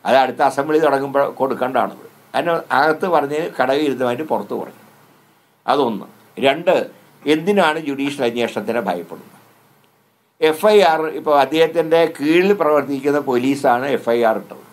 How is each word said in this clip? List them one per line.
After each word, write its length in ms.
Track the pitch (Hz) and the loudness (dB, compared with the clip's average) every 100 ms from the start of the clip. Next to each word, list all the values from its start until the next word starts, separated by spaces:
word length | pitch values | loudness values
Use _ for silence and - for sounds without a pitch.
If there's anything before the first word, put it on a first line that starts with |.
| 98 | 2
അത് 100 | 131 | 2
അടുത്ത 180 | 127 123 143 | 2 0 0
അസംബ്ലി 300 | - 156 156 | 0 0 2
തുടങ്ങുമ്പോൾ 400 | 156 135 139 139 139 - | 2 0 0 0 -2 -2
കൊടുക്കേണ്ടതാണത്. 640 | 127 104 127 127 101 - - _ _ | -4 -2 -2 -2 -2 -6 -20 _ _
അതിന് 180 | 123 165 170 - 123 | -4 -2 -4 -2 0
അകത്ത് 280 | 156 156 190 | 2 0 0
പറഞ്ഞ് 240 | 160 139 151 170 - | 0 0 -4 -6 -2
കടവിരുദ്ധമായിട്ട് 680 | 131 139 151 123 127 123 156 | 0 0 0 -2 -4 -4 -4
പുറത്ത് 240 | 110 101 113 | -6 -4 -10
പറഞ്ഞു. 220 | 82 - - _ _ _ _ _ _ _ - | -10 -16 -20 _ _ _ _ _ _ _ -2
അതൊന്ന്. 360 | 139 123 98 - - _ - | 0 0 -4 -12 -20 _ 0
രണ്ട്, 300 | 131 156 190 147 - - _ _ 143 | 0 2 0 0 -2 -12 _ _ -2
എന്തിനാണ് 460 | 156 170 202 160 160 156 | 0 2 2 2 0 -6
ജുഡീഷ്യൽ 380 | 139 139 143 120 | -4 -6 -2 -4
അന്വേഷണത്തിനെ 560 | 117 113 117 104 117 101 | -2 -4 -4 -4 -4 -4
ഭയപ്പെടുന്നത്? 500 | 87 82 85 - - _ _ _ _ _ _ _ _ _ _ 156 | -6 -10 -18 -20 -20 _ _ _ _ _ _ _ _ _ _ 0
എഫ് 180 | 156 214 | 2 4
ഐ 40 | 214 175 | 6 4
ആർ, 100 | 160 156 156 | 2 -2 -4
ഇപ്പോൾ 160 | 151 143 | 0 2
അദ്ദേഹത്തിൻ്റെ 560 | 135 156 160 165 160 165 160 165 | 2 2 2 2 2 2 2 0
കീഴിൽ 340 | 147 170 190 202 | 0 2 2 2
പ്രവർത്തിക്കുന്ന 600 | 151 147 139 139 143 143 135 | 2 2 0 -4 -2 -2 0
പോലീസാണ് 580 | 123 131 139 135 120 139 123 | 0 0 0 0 0 0 -2
എഫ് 140 | 120 117 | 0 2
ഐ 20 | 113 | 2
ആർ 80 | 107 | 0
ഇട്ടത്. 200 | 98 - - | -6 -20 -20